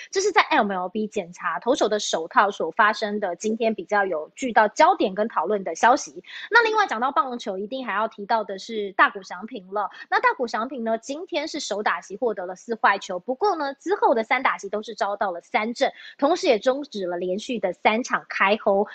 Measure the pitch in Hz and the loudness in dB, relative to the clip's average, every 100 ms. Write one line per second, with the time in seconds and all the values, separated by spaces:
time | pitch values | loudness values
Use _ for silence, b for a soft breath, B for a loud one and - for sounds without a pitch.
0 | B 392 403 381 - 302 202 190 185 214 | B -2 2 2 4 4 2 0 -4 -4
1 | 214 208 170 175 175 170 233 269 233 208 | -4 -4 -8 -6 -6 -4 0 2 2 0
2 | - 180 165 247 214 - 165 - 214 220 | -2 -4 0 2 2 2 -4 2 2 2
3 | 214 208 196 175 214 226 226 214 175 208 | -2 -2 -4 -4 -4 0 0 -2 0 0
4 | 196 160 160 - 262 226 214 - 320 381 | 2 -2 -6 -8 0 2 4 6 4 6
5 | 240 190 226 - 165 208 185 165 233 277 | 2 0 -2 -2 -2 -2 -2 2 4 4
6 | - 143 - B B 453 453 427 392 226 | 2 -16 -18 B B 4 4 2 0 0
7 | 254 320 269 240 240 190 202 262 247 196 | 0 0 -2 -4 -6 -6 -6 -6 -4 -2
8 | 220 - 202 226 208 190 - 220 202 196 | -2 -4 -2 0 0 -8 -8 -8 -4 2
9 | 247 202 185 180 214 247 185 202 190 B | 2 2 -12 -14 -12 -14 -8 -4 -4 B
10 | B 403 494 466 240 220 247 269 226 226 | B 2 2 0 -2 -4 -4 -4 -2 -4
11 | - 285 370 302 311 302 - 202 220 180 | -4 -10 -6 -6 -4 -6 -6 -2 -2 -2
12 | - 202 240 196 180 185 - 226 233 202 | -6 -4 -2 -2 -8 -10 -8 0 2 2
13 | - 180 - 254 415 339 277 277 320 403 | -2 -8 -6 0 0 0 -4 -6 -2 2
14 | 427 233 220 254 262 185 196 208 214 214 | 4 4 2 0 0 -2 -4 -6 -6 -4
15 | 202 202 208 175 - 233 220 240 240 - | -2 -2 -2 -4 -4 -2 -2 0 0 -2
16 | B B 285 339 370 247 254 269 294 208 | B B 0 2 4 2 2 -2 -2 -6
17 | 175 175 180 190 - 233 185 175 240 220 | -4 -4 -2 -4 -4 -4 -4 0 0 2
18 | - 202 - - 196 214 214 196 214 | 0 -4 -4 0 2 2 2 2 2